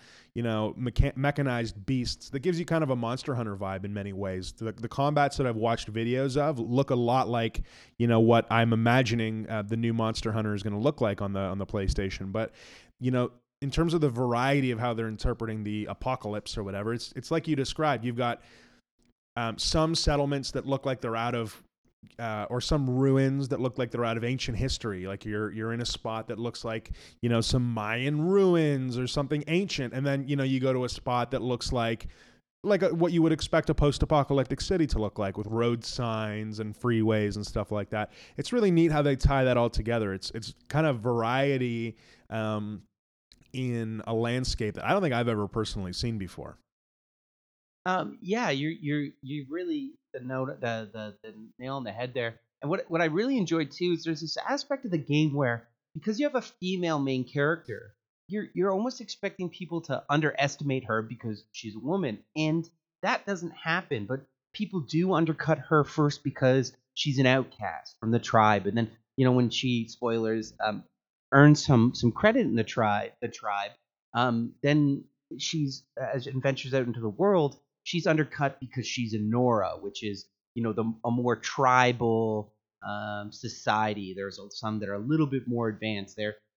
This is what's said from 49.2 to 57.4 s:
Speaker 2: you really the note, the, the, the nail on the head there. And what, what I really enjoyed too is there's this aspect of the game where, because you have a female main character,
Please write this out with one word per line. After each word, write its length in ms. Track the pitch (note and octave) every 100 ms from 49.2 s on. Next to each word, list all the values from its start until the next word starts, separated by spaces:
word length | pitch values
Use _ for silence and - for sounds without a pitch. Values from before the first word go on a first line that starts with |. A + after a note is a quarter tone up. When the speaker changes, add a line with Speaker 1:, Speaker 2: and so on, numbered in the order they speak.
Speaker 2:
you 240 | C3 D3 C3+
really 440 | D#3+ F3+ D3+ C#3 - _
the 80 | C3+
note, 400 | B2 C3 C3 -
the, 300 | A#2+ A2+ A2
the, 220 | A2 G#2+ G#2
the 120 | A2 G#2+ A2 -
nail 180 | B2+ C3+
on 80 |
the 80 | A#2+
head 200 | G2+ B2+
there. 260 | B2+ A#2 A2+ _ _
And 100 | C#3+
what, 140 | F#3 -
what 100 | E3
I 60 | E3+
really 320 | D#3 A#3+ C4+
enjoyed 320 | F3 E3 D3
too 220 | - F3+
is 120 | E3+
there's 160 | E3 D#3
this 160 | D#3 -
aspect 480 | - C#4 D4 C#4
of 60 | A#3
the 80 | E3+
game 340 | C#3 D3 D#3
where, 340 | C#3+ C3 A#2 - _ _
because 260 | - G#3 G#3+
you 60 | D4
have 80 |
a 80 | B3+
female 560 | A3 - F#3 F#3 E3+ D#3
main 260 | C3+ C3
character, 680 | B2+ D3